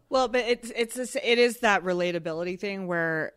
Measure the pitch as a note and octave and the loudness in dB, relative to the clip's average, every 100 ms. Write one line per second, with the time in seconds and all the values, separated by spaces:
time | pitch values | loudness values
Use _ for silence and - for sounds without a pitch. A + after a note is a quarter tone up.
0 | - C4 B3 B3 A3+ A#3+ A3+ A3+ A#3 B3+ | -2 0 0 0 0 -2 -4 -6 -4 -6
1 | B3 - A3 A#3+ A#3+ A3 A3+ F#3+ F3+ F3+ | -6 -2 2 4 4 4 4 4 2 0
2 | F3 E3+ E3 D#3+ F3 F#3 G#3 G3 F3+ E3+ | 0 -2 -4 -4 -6 -6 -6 -6 -2 0
3 | E3 D#3+ - | 0 0 -4